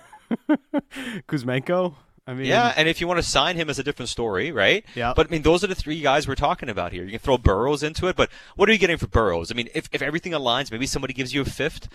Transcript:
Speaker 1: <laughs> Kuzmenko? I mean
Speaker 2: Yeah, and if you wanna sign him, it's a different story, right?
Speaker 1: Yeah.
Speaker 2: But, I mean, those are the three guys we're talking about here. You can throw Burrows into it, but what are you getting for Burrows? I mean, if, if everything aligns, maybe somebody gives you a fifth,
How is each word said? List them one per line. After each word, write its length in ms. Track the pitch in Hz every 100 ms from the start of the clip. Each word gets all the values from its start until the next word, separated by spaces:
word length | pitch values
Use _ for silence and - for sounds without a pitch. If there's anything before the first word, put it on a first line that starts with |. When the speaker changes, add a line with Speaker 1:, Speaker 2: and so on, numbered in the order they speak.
| - - _
Speaker 1:
<laughs> 200 | - - 294 - 285 - - 247 214 -
Kuzmenko? 680 | 151 120 127 127 180 180 147 _ _ -
I 40 |
mean 120 | 127 135
Speaker 2:
Yeah, 280 | 196 240 -
and 140 | 156
if 100 | 165
you 80 | 170
wanna 160 | 175
sign 320 | - 139 151 175
him, 140 | 156
it's 100 | 135
a 40 |
different 260 | 135 - 123
story, 420 | - 117 92 139
right? 340 | 135 101 185 - 123
Speaker 1:
Yeah. 180 | 120 123
Speaker 2:
But, 120 | 160
I 20 |
mean, 140 | 165
those 200 | 143 175
are 40 | 196
the 80 | 185
three 260 | - 160
guys 260 | 143 143 135
we're 80 | 135
talking 320 | 147 175 143
about 240 | 95 87
here. 120 | 90 90
You 60 |
can 80 | 113
throw 180 | - 123
Burrows 460 | 113 98 127 147
into 240 | 151 156 185
it, 100 | 170
but 120 | 123 - - -
what 100 | 196
are 60 |
you 40 | 220
getting 200 | 175 165
for 100 | -
Burrows? 420 | 120 107 85 82
I 60 | 117
mean, 140 | 117
if, 140 | 160 -
if 80 | 147
everything 320 | 139 160 185
aligns, 360 | 160 127 120 131
maybe 160 | 113 131
somebody 260 | 147 135
gives 200 | 123 127
you 80 | 139
a 40 | 123
fifth, 420 | - 139 - -